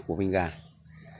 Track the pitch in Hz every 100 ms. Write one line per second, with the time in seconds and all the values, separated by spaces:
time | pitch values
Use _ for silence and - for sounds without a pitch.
0 | - 85 95 95 85 - - - - -
1 | -